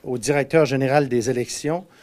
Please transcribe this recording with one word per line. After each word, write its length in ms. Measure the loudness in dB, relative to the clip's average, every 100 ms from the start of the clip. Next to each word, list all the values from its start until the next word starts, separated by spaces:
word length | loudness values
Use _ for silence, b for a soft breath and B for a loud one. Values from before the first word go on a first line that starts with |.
au 140 | -8 -6
directeur 480 | 0 0 2 2 2
général 420 | 2 2 2 2
des 220 | 0 0
élections 560 | -2 -4 -6 -4 -6 -8 b